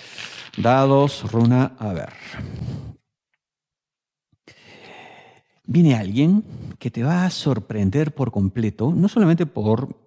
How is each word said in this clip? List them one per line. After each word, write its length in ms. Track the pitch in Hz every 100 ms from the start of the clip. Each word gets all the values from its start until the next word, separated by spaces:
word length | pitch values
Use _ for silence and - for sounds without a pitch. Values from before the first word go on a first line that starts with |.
| - - - - - -
Dados, 760 | 113 131 135 139 143 - 110
runa, 460 | 117 117 127 135 -
a 140 | 107
ver. 160 | 87 - - - - - - - - - - _ _ _ _ _ _ _ _ _ _ _ _ _ _ _ - - - - - - - - _ _ _
Viene 320 | - 151 165
alguien 480 | 117 95 113 156 208 - - - -
que 100 | 123
te 140 | 117
va 200 | 127 180
a 60 | 185
sorprender 840 | - 151 120 101 107 98 135 151 -
por 160 | 123
completo, 600 | 107 98 120 110 - 117
no 160 | 175 196
solamente 380 | 247 180 165 165
por 500 | 104 107 113 135 -